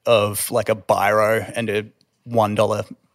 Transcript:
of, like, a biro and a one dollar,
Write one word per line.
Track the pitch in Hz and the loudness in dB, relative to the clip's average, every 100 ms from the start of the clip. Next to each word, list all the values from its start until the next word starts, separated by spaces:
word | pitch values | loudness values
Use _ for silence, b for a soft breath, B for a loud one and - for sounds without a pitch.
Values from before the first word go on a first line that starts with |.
| - | 2
of, | 113 104 98 - | 2 2 -4 -4
like, | 120 107 | -2 -2
a | 107 | -2
biro | - 98 98 107 107 110 95 117 | 0 0 2 2 2 0 -4 -6
and | 110 | -4
a | 104 107 _ _ _ | -4 -6 _ _ _
one | - 113 104 | -4 0 2
dollar, | 107 107 107 92 - _ | 2 0 -2 -8 -14 _